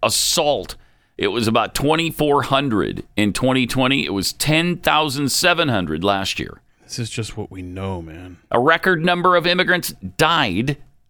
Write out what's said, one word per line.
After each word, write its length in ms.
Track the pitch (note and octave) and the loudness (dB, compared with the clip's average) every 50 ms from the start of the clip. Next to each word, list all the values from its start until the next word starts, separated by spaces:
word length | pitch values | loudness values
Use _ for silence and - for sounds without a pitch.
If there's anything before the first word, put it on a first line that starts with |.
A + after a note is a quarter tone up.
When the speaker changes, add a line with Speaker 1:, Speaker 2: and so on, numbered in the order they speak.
| - | -2
Speaker 1:
assault. 720 | A2+ A2+ - - - - F3 D#3 D3 C#3 G#2 F2 - - - - _ _ _ _ _ - | 0 0 0 0 0 0 0 0 0 0 -2 -4 -8 -14 -18 -20 _ _ _ _ _ -8
It 120 | - - G2+ | -4 -4 -2
was 180 | F#2+ A#2+ A2+ | -2 0 0
about 260 | A2+ A2 A#2+ G#2+ F#2 - | 2 2 2 0 0 -2
twenty-four 680 | - C#3+ C#3+ D#3 D#3+ E3 D#3+ - - D3+ D3 C#3+ C#3+ C3 | -2 0 0 0 0 0 -2 -2 0 0 2 2 2 2
hundred 640 | - C#3 C3+ C#3+ C#3 A2 G2 D2 G1+ - - - - - | 2 0 0 0 0 0 0 0 0 -4 -8 -10 -6 -2
in 160 | - G#2 G#2 F2+ | 0 0 0 0
twenty 320 | - B2+ C3 C3 C3 B2 | 0 0 0 2 2 0
twenty. 400 | A2+ - C3 C3 B2+ C3+ C#3 - | 0 0 0 2 2 2 0 -2
It 80 | D2 G2 | -2 -4
was 200 | G2 F#2 - - | -4 -4 -4 -4
ten 420 | - - C#3+ D#3 D#3+ E3 F3 F3 | -4 -2 0 2 2 2 0 -2
thousand 540 | F3 - D#3+ D3+ D3+ D#3 D3+ B2 C#3+ C#3+ C3 | -2 0 0 2 2 0 0 -2 -2 -2 -2
seven 380 | - - - F3 F3 E3 E3 C#3+ | 0 2 2 2 4 4 2 2
hundred 340 | A#2 G2 F2 D2+ D#2 D#2+ F2 | 2 0 0 -2 -2 -2 0
last 340 | G2+ G2+ G2 G2 - - | 0 0 0 -2 -4 -6
year. 240 | - - - - - _ _ _ _ _ | -6 -8 -10 -10 -18 _ _ _ _ _
Speaker 2:
This 160 | - - - | -14 -8 -8
is 100 | A#2 A2 | -8 -8
just 280 | - - A2 - - | -6 -8 -8 -8 -8
what 120 | A2 G2+ - | -10 -12 -12
we 120 | F#2 F#2 | -12 -12
know, 400 | F2+ F2+ F2+ F#2+ G2 G2 F#2+ F2 | -12 -10 -10 -8 -6 -6 -6 -6
man. 360 | E2 D#2+ D#2 E2+ F#2 F#2 F2 - _ - | -8 -12 -14 -16 -16 -18 -20 -20 _ -2
Speaker 1:
A 80 | - A#2 | 0 2
record 460 | B2 D3+ E3 E3 - F#3+ F#3 D#3+ D#3+ | 4 4 4 4 4 2 2 2 2
number 320 | F3+ F3 F3 E3+ F#3 F3+ | 0 2 2 4 4 4
of 100 | F3 D#3 | 4 4
immigrants 460 | F3 F3 F3+ F3+ D#3+ F3+ F3 - - - - F#2+ F#2 - | 2 2 2 2 2 2 0 0 -6 -10 -10 -12 -8 0
died 600 | - D#3+ D#3 E3+ D#3+ C#3 G#2+ E2+ G2 A#2+ C#3+ C#3+ - - - _ _ _ | 2 2 4 4 4 2 2 0 0 0 -2 -4 -6 -8 -20 _ _ _